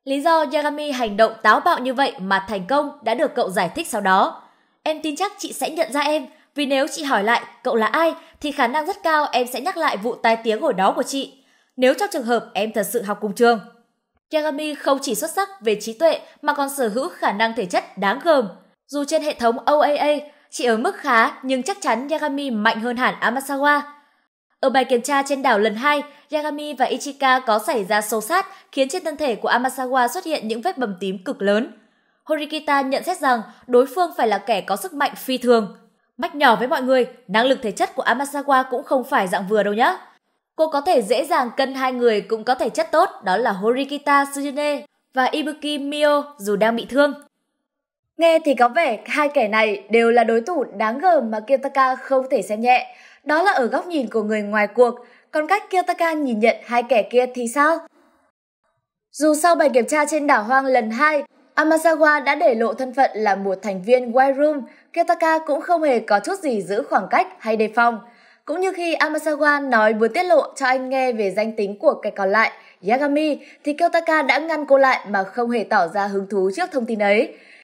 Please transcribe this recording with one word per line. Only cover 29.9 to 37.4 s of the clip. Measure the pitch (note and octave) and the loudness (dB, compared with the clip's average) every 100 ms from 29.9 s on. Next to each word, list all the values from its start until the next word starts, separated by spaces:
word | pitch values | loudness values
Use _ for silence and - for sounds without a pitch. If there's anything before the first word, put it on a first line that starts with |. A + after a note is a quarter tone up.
| C4 A#3+ | 0 0
xuất | F4+ E4+ | -2 -6
hiện | D4+ A3 | -6 -4
những | A3+ | -4
vết | D#4 D#4+ | -4 -4
bầm | A3+ F3+ | -6 -4
tím | G3 F#3+ | -6 -6
cực | - - | -8 -4
lớn. | G3 G#3 D4+ - _ _ _ _ | 0 0 -2 -10 _ _ _ _
Horikita | - D4+ D4+ D4+ D4+ C#4 | -4 -4 -4 -6 0 0
nhận | C4 B3 | 0 -2
xét | D#4+ F4+ | -4 -2
rằng | C#4+ A#3+ - - - | 0 0 -2 -16 0
đối | B3 C4+ | 2 2
phương | F#4 F4 D#4 | 0 -2 0
phải | A#3 | 0
là | G3+ | 0
kẻ | G3+ G3+ | 0 -2
có | F#3 G3 | -2 -6
sức | F#4 | -6
mạnh | C#4+ C#4+ F#3+ | -4 -4 -4
phi | - B3+ | -6 -2
thường. | A#3+ A#3 G3 - _ _ _ - | 2 2 2 -8 _ _ _ -10
"Mách | F4 C#4+ | -8 2
nhỏ | C#4 G#3+ | 4 4
với | B3 | 2
mọi | D4+ | -2
người, | B3+ B3+ A#3 - - | 2 2 0 -6 -4
năng | G#3 | 0